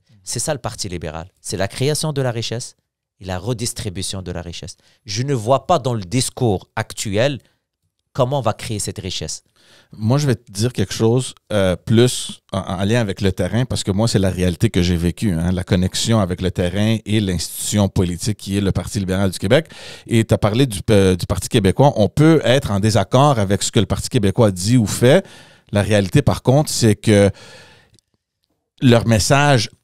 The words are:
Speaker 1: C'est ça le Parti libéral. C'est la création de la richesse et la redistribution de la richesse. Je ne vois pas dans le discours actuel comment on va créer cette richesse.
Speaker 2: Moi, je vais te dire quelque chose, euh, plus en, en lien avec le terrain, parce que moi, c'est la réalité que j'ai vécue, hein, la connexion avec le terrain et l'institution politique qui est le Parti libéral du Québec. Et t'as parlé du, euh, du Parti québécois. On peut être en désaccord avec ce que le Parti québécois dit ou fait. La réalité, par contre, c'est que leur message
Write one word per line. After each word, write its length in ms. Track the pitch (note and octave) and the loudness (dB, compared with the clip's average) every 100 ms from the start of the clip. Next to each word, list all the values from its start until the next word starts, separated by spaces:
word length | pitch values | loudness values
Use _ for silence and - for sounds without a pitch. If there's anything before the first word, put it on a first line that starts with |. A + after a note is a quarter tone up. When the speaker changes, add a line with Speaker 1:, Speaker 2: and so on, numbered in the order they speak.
| _ G#2 | _ _
Speaker 1:
C'est 160 | - B2 | -12 -8
ça 140 | D#3+ | -6
le 60 | C#3+ | -6
Parti 260 | A2 - G2 | -8 -8 -10
libéral. 420 | E2+ E2 D#2+ F#2 _ | -8 -10 -10 -14 _
C'est 160 | - G2 | -10 -6
la 100 | G2 | -4
création 460 | - C3+ D3+ D#3 | -4 -4 -2 -4
de 80 | C#3 | -4
la 100 | B2+ | -4
richesse 460 | A#2 A2+ A2+ - _ _ _ _ _ | -4 -6 -8 -12 _ _ _ _ _
et 60 | F#2+ | -8
la 120 | F#2 | -8
redistribution 840 | G#2 A#2 A2+ - G#2+ F2+ F#2 F#2+ | -6 -6 -6 -8 -10 -8 -10 -10
de 100 | F2+ | -10
la 100 | E2+ | -10
richesse. 360 | E2+ E2 - - _ _ | -10 -12 -14 -18 _ _
Je 200 | - G2+ | -10 -6
ne 100 | C3+ | -4
vois 340 | C3 G#2 C3+ - | -4 0 0 0
pas 100 | E3+ | -2
dans 160 | B2+ | -2
le 120 | A2+ F2+ | -6 -4
discours 640 | C3 - - A#2+ F#2 - - | -4 -4 -2 -2 -2 -4 -10
actuel 640 | - - A2 G2 C#3 C3+ _ _ _ _ _ _ _ | -8 -8 -4 -2 -2 -4 _ _ _ _ _ _ _
comment 260 | - B2+ C#3+ | -4 -2 0
on 20 | |
va 120 | A2+ | -2
créer 260 | - - G#2+ | -4 -6 -8
cette 200 | - - | -8 -8
richesse. 440 | F#2 - D#2 - _ _ _ _ _ | -8 -8 -8 -10 _ _ _ _ _
Speaker 2:
Moi, 240 | - G#2+ C#3 | -4 0 2
je 80 | D3 | 0
vais 100 | A2+ | -2
te 140 | - | -4
dire 220 | G2+ A#2 | -4 -4
quelque 220 | - F#2+ | -2 -4
chose, 400 | - A2+ B2+ B2 - - | 0 2 2 -2 -10 -6
euh, 240 | G#2 F#2+ F2 | 0 0 0
plus 640 | - A2 B2 - - - _ | 2 4 4 2 -10 -14 _
en, 60 | G2 | -8
en 240 | - F2+ G2 | -6 -4 0
lien 160 | A#2+ | 0
avec 180 | G#2 F#2 | -2 -2
le 140 | G2 | -2
terrain, 320 | - F2+ A2 - | -2 -2 -2 -2
parce 180 | G2 | -4
que 80 | - | -4
moi, 160 | G2 A2+ | -2 0
c'est 120 | G#2+ | 0
la 100 | F#2+ | 0
réalité 400 | F2 F#2 E2+ A#2 | 0 -2 0 -2
que 120 | F#2 | 0
j'ai 140 | F2 E2+ | 0 0
vécue, 380 | F2 - A2 | -2 -2 -2
hein, 180 | E2 F2 | -2 -2
la 140 | F2+ - | -2 0
connexion 560 | F#2+ F2+ - G#2+ A2+ | 0 0 -2 0 0
avec 180 | F2+ F2+ | 0 -2
le 80 | F#2 | -4
terrain 480 | - F2+ F#2+ G#2+ A2 - | -2 -2 0 -2 -2 -2
et 140 | G#2+ | -2
l'institution 720 | G2 F2 - - - G#2 G2 | 0 -2 -6 -8 -4 0 0
politique 480 | - F2+ E2+ - G2+ | 0 -2 -2 -6 -6
qui 200 | - G2+ | -4 -2
est 40 | |
le 100 | F#2+ | 0
Parti 280 | F#2 - G2+ | -2 -4 -6
libéral 320 | F#2 F#2 G2 | -2 0 -2
du 60 | E2+ | -2
Québec. 300 | F#2+ C#3 - - - - - | 2 2 0 -12 -20 -16 -2
Et 160 | A#2 | 0
t'as 140 | G#2+ - | 2 2
parlé 280 | A2 A#2 C#3 | 0 2 0
du, 140 | G2 - | -2 2
euh, 260 | G#2 F#2+ F2+ | 4 4 2
du 80 | - | -2
Parti 240 | F#2+ - | -6 -2
québécois. 420 | B2 G2 G#2+ C#3 - | 2 2 4 4 4
On 100 | G2+ | 0
peut 320 | - D#3 D#3+ A2 | 4 6 6 4
être 260 | C3 - | 2 2
en 80 | G2+ | 0
désaccord 580 | G#2+ G#2 F#2+ B2+ D3 A#2+ | 2 0 2 4 4 2
avec 260 | G2 G2+ | 0 -2
ce 80 | - | 0
que 100 | A#2 | 0
le 40 | G2 | 0
Parti 220 | - - | -2 -2
québécois 440 | B2+ G2 F#2 A2 | 0 0 2 2
dit 260 | F2+ G2+ B2 | 2 2 2
ou 80 | G#2 | 2
fait. 400 | - A#2+ F3 - - - _ - | 2 4 4 2 -12 -20 _ -4
La 80 | G2+ | -2
réalité, 400 | F#2+ G#2+ F#2+ C#3+ | 2 2 2 2
par 200 | - F#2 | 2 0
contre, 280 | - C3+ D3+ | 2 2 2
c'est 260 | - A#2 G2+ | 2 2 2
que 340 | - G2+ G2+ - - - - _ _ _ _ _ _ _ _ _ _ - | 4 6 4 2 -14 -20 -20 _ _ _ _ _ _ _ _ _ _ 0
leur 220 | C3 A#2 G#2 | 4 4 4
message 640 | A2 - C#3 D3 C3 G#2 _ | 2 2 2 4 2 0 _